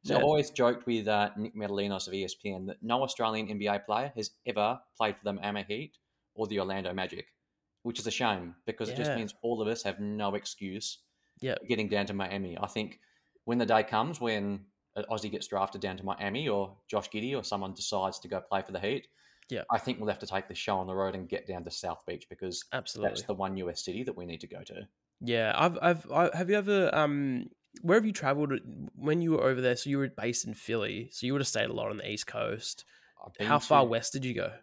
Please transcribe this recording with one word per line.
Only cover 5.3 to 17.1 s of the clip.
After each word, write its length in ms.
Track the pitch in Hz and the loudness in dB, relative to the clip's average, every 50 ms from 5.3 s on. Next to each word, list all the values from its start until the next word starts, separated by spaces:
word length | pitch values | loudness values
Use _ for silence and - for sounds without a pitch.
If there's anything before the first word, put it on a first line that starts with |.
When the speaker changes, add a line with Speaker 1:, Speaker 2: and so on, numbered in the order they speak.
| 98 | -4
Speaker 1:
Miami 280 | 98 95 104 101 104 95 | -2 -4 -4 -4 -4 -4
Heat 340 | 101 104 117 151 151 _ _ _ _ _ _ _ _ _ | -4 -6 -6 -6 -10 _ _ _ _ _ _ _ _ _
or 120 | 107 110 | -6 -4
the 120 | 98 104 98 | -2 0 0
Orlando 320 | 95 95 95 98 95 92 90 | 0 0 -2 -2 -2 -2 -2
Magic, 320 | 95 92 87 - 92 - _ _ _ _ _ _ _ _ _ _ _ | -2 -2 -4 -4 -10 -12 _ _ _ _ _ _ _ _ _ _ _
which 160 | _ 120 117 - | _ -6 -6 -4
is 80 | 104 | -4
a 40 | 113 | -4
shame 440 | 104 - 127 113 104 92 90 85 87 _ _ | -2 2 2 2 2 0 -2 -8 -12 _ _
because 240 | - 110 - 117 107 | -8 -4 -4 -4 -4
it 80 | 123 | -2
just 140 | 127 123 151 | -2 -2 0
Speaker 2:
Yeah. 60 | 135 | 0
Speaker 1:
means 180 | 117 110 101 - _ | -2 -4 -6 -8 _
all 180 | - 117 120 110 | -2 -2 0 0
of 80 | 110 107 | 0 0
us 140 | 117 117 | 0 0
have 180 | - 101 95 98 | -2 -4 -4 -2
no 340 | 104 104 104 107 104 101 98 | -4 -4 -2 0 0 0 0
excuse 640 | 104 - - - - 101 95 92 107 - - - - _ _ _ _ _ _ _ _ | -2 -4 -6 -10 -8 -8 -8 -6 -6 -8 -8 -10 -10 _ _ _ _ _ _ _ _
Speaker 2:
Yep. 180 | - 131 117 - | -4 -4 -4 -4
Speaker 1:
for 60 | - | 0
getting 220 | - 123 107 107 98 | 0 0 0 2 2
down 180 | 104 101 101 | 2 2 2
to 80 | 101 101 | 2 -2
Miami. 420 | 98 98 90 98 98 95 90 85 85 | -2 -2 -2 -2 -4 -4 -4 -6 -8
I 80 | 98 | -10
think 340 | 98 - 113 107 - - _ _ _ _ _ _ _ _ _ _ | -6 -4 -4 -4 -4 -8 _ _ _ _ _ _ _ _ _ _
when 140 | - 120 123 | 0 2 2
the 80 | 117 | 4
day 160 | 104 113 110 | 6 6 4
comes 400 | 107 - - 107 117 156 170 - | 4 4 2 2 2 2 -2 -2
when 420 | 123 117 110 104 101 101 101 98 - - _ _ _ _ _ | 0 0 0 2 0 -2 -4 -4 -8 -14 _ _ _ _ _
an 80 | 104 104 - | -8 -4 -2
Aussie 200 | 113 107 107 107 | -2 -2 -2 -4
gets 160 | 101 101 - | -6 -6 -6
drafted 340 | - 104 98 98 98 - 101 | -2 0 0 0 0 -2 -4
down 140 | 101 95 92 92 | -4 -4 -4 -4
to 60 | 98 | -4
Miami 440 | 95 98 - 104 98 98 131 156 139 | -4 -4 -2 -2 -4 -2 -2 0 0
or 280 | 104 101 98 95 95 _ _ - | 2 0 0 -2 -6 _ _ -2
Josh 220 | - 104 98 - | -2 -2 -2 -2